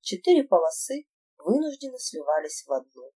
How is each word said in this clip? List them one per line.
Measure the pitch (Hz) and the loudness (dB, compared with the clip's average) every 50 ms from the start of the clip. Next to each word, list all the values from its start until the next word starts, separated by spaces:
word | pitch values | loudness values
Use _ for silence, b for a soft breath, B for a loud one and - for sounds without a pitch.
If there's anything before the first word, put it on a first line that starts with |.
Четыре | _ - - 185 _ 359 359 311 277 | _ -8 -10 -4 _ 4 4 4 6
полосы | 277 190 170 165 160 - - - - 269 294 302 _ _ _ _ _ _ _ | 4 4 4 4 2 -2 -4 -8 -6 -8 -8 -10 _ _ _ _ _ _ _
вынужденно | - 175 226 285 311 302 277 277 277 269 254 254 | -2 0 2 2 0 -2 -6 -8 -12 -12 -12 -10
сливались | - - - 160 143 143 151 156 151 151 - - - | -12 -10 -10 -6 -2 -2 -2 -2 -2 -4 -12 -14 -8
в | - | -6
одну | 139 131 131 _ _ 131 127 135 _ | -6 -6 -6 _ _ -20 -20 -20 _